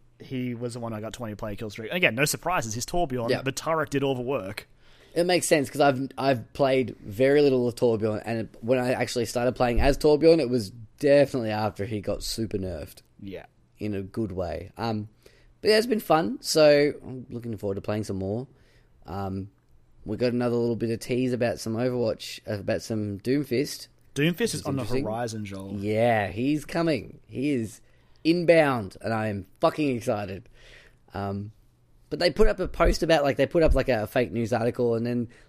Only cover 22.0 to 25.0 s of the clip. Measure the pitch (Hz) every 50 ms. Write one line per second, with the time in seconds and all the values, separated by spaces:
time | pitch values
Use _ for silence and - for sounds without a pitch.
22 | 117 110 - - - - - - - - 110 98 95 107 107 87 - - 113 107
23 | 104 104 101 95 - 123 135 151 147 - 120 127 151 - - - - - _ _
24 | _ _ - 139 151 170 175 - 233 - - - - 147 139 135 117 - 123 135